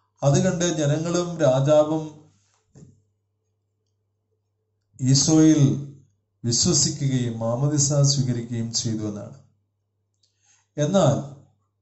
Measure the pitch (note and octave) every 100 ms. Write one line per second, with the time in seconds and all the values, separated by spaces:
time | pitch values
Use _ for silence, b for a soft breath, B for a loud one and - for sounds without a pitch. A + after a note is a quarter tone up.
0 | _ _ C#3 F3+ F#3 E3+ F3 D#3 C#3+ D3+
1 | E3+ F3 F3 E3 C#3+ C3 C#3 D3+ D3+ D#3+
2 | D#3 - _ _ _ _ _ - - _
3 | _ _ _ _ _ _ _ _ _ _
4 | _ _ _ _ _ _ _ _ _ -
5 | C3 C3+ - D#3 D#3 D3 B2 - - -
6 | _ _ _ _ A#2 A#2+ F3+ D#3 - -
7 | C3+ B2+ A#2+ A2 A2+ B2 D3 D3 C3+ C#3+
8 | C3+ - A#2+ A#2 A2+ A#2 A2+ - A2+ G#2+
9 | G#2+ G2+ G#2 - _ _ _ _ _ _
10 | _ _ _ _ _ _ _ D3+ D3 G3
11 | C#3+ - - - _ _ _ _